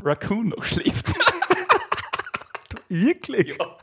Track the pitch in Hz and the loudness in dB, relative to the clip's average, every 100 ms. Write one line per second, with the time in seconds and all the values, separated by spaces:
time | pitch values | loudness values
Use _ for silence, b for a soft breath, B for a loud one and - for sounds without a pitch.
0 | 143 147 - 208 220 - - - - - | -2 -2 -2 -2 -2 -4 -4 0 0 0
1 | - 359 - 349 370 370 370 453 - - | 0 2 2 2 0 0 4 2 2 -6
2 | - - - - - - - - - 170 | -6 -8 -8 -10 -12 -16 -14 -14 -4 2
3 | 233 349 - 240 160 143 165 - | 2 2 -2 0 0 0 -8 -8